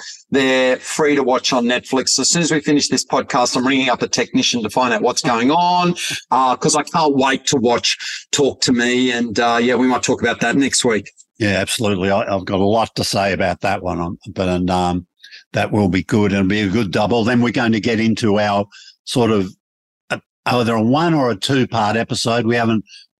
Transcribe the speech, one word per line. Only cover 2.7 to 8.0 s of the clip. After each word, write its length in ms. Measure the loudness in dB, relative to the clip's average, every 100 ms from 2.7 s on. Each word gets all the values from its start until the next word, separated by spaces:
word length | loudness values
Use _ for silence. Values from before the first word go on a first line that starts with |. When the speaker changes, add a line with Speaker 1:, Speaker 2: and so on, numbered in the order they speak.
| 0 2
Speaker 1:
this 180 | -2 -2
podcast, 500 | -2 0 0 0 0
I'm 80 |
ringing 240 | 0 0 0
up 140 | -2
a 60 | -2
technician 560 | -2 0 0 0 -2
to 60 | -2
find 220 | 0 0
out 100 | 0
what's 200 | 0 0
going 300 | 0 0 2
on, 420 | 2 2 2 0 -2 -6 -8 -2
uh, 240 | 0 2 0
'cause 180 | 0
I 80 | 0
can't 320 | -2 0 2
wait 320 | 2 2 0 0
to 100 | 0
watch 400 | 2 2 0 -4